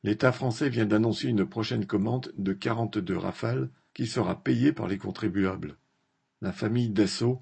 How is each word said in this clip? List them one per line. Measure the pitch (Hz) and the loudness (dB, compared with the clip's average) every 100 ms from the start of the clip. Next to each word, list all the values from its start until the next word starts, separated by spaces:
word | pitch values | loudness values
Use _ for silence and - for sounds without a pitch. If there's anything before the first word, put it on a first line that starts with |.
L'État | 101 104 131 | 0 4 4
français | 123 131 113 143 | 4 -2 0 0
vient | 120 107 | 2 4
d'annoncer | 107 117 98 131 | 4 4 0 0
une | 110 87 | 2 0
prochaine | - 107 120 95 | -2 -2 -2 0
commande | 104 104 123 123 - | 0 0 -2 -4 -4
de | 95 | -2
quarante-deux | 95 117 110 110 107 92 90 | -2 -2 0 0 -2 -2 -2
Rafales | 92 - 117 127 131 - _ | -2 -4 -2 -2 -4 -8 _
qui | - 120 | -6 -4
sera | 127 92 95 | 0 0 -2
payée | - 123 135 | 0 4 4
par | 160 98 | 2 -4
les | 98 | -4
contribuables. | 101 95 107 95 95 95 76 71 _ _ _ _ _ _ | -6 -4 -2 0 0 0 -8 -14 _ _ _ _ _ _
La | 95 | -8
famille | 92 110 120 120 | -2 0 2 2
Dassault | 101 98 - 120 131 | 4 2 2 0 0